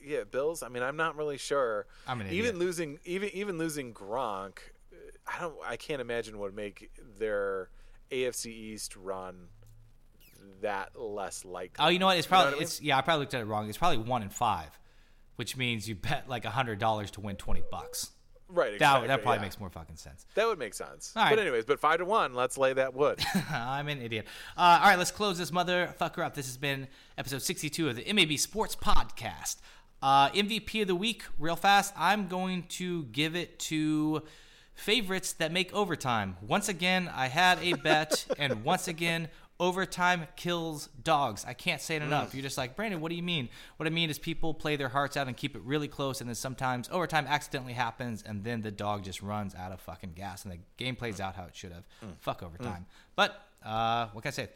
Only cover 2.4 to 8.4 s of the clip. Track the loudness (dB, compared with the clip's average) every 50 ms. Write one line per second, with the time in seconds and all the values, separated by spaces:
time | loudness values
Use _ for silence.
2.4 | 0 0 0 0 -2 -2 -2 -2 -4 -6 -6 -10 -8 -6 -4 -4 -4 -4 -6 -6
3.4 | -6 -4 -4 -4 -4 -4 -4 -6 -8 -8 -10 -12 -10 -6 -4 -2 -2 -2 -2 -4
4.4 | -6 -8 -12 -16 -20 -20 -20 -20 -20 -20 -20 -20 -20 -20 -20 -16 -12 -10 -8 -6
5.4 | -6 -6 -8 -8 -8 -8 -8 -6 -6 -6 -6 -4 -4 -4 -4 -4 -4 -6 -6 -8
6.4 | -8 -6 -6 -6 -8 -8 -10 -12 -20 -20 -20 -20 -20 -16 -8 -4 -2 0 0 0
7.4 | 0 0 -2 -2 -4 -8 -12 -20 -20 -20 -20 -20 -12 -6 -4 -2 -2 -2 -2 -4